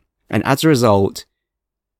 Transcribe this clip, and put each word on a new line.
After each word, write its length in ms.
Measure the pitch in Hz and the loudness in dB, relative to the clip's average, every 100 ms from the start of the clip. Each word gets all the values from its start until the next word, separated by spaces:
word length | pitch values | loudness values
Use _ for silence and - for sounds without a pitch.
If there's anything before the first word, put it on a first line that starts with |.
| _ _ - | _ _ -8
And 140 | - - | -4 -2
as 180 | 135 | 0
a 40 | 160 | 0
result, 580 | 139 117 98 98 - - _ _ _ _ _ _ _ | 2 2 2 0 -4 -18 _ _ _ _ _ _ _